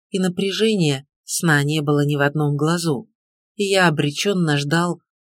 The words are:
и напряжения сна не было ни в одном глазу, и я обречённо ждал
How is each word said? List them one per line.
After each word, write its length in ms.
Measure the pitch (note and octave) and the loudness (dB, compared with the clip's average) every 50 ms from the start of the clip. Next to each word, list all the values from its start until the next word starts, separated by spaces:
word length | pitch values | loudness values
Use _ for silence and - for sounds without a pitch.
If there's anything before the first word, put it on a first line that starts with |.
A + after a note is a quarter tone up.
| _ _ | _ _
и 100 | - F#3+ | -4 -2
напряжения 840 | F#3 F#3 F3 F3 G3 G3 F#3 F3+ G#3+ A3+ A3 G3 E3 D3 C#3 C3 - _ _ _ _ | -2 -2 -2 -2 -4 -4 -2 0 0 0 2 2 2 2 0 0 -4 _ _ _ _
сна 400 | - - - F#3 E3+ D3+ C#3+ C#3+ | -10 -6 -2 2 2 2 2 2
не 180 | C#3+ D3+ D#3+ | 0 0 -2
было 240 | D3 D3 D3 D3 D3 | 0 0 2 2 2
ни 100 | C#3+ D3 | 0 0
в 60 | C#3 | 0
одном 340 | C#3 D3 D3 D3+ D3+ C#3+ D3 | 0 0 0 0 -2 -2 0
глазу, 540 | C#3+ D3 D#3 E3+ F3 E3 E3 C#3+ A2+ A2 - _ _ _ _ _ _ _ _ _ | 0 0 -2 -2 -2 -2 -2 -4 -4 -6 -10 _ _ _ _ _ _ _ _ _
и 100 | - G3+ | -4 -2
я 240 | G3 G3 F#3+ F3+ E3+ | 0 2 4 4 4
обречённо 680 | D#3 D3+ D3 D3 C#3+ - - G3+ G3+ F3+ F3 D#3 D3 C#3+ | 2 2 -2 -2 -4 -4 -2 -2 0 0 0 0 0 0
ждал 440 | C#3+ C#3+ D#3+ E3+ F3 F3 E3 - _ _ _ _ _ | 0 0 0 0 0 -2 -4 -6 _ _ _ _ _